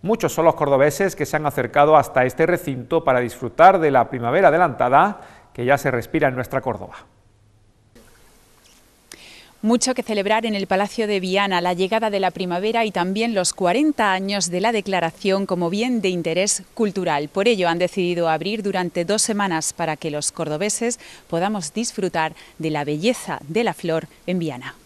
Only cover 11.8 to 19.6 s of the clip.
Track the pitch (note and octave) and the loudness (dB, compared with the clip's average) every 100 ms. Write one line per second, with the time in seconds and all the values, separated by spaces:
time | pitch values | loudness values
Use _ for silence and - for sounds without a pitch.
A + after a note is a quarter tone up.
11.8 | F#3 A3 A3 G3+ F#3 F3 F#3 F3 G#3+ A3+ | 0 0 0 0 -2 -2 -4 -2 -2 -2
12.8 | A3+ F#3 F3 G3 A#3 G#3 F3 - F3+ G3+ | -2 -2 -2 -2 -2 0 -2 0 0 2
13.8 | D#4 D4 G#3 F#3 F#3+ G3+ F3+ F3+ G#3+ A3+ | 2 2 0 0 -2 -4 -2 -2 0 -2
14.8 | G3 F#3 E3 - G3 G3 G3 F3+ E3+ G3+ | -2 -2 -2 -2 -2 0 0 -2 -2 -2
15.8 | A#3+ A#3+ F#3 F3+ E3 E3 G3+ - F#3+ - | -2 0 0 -2 -2 -2 0 -2 -8 -2
16.8 | G#3+ F#3+ F3 D3 D3 - G#3 A3 E3+ E3+ | -2 0 -2 -2 -2 0 2 2 0 0
17.8 | F3+ - F3 E3+ E3+ D#3+ F#3 A3 G3+ F#3 | 0 0 -2 0 0 0 -2 -4 -4 -2
18.8 | F3+ F3+ E3+ G#3+ - G#3 G3 D#3+ | -4 -4 -2 -2 0 0 0 -2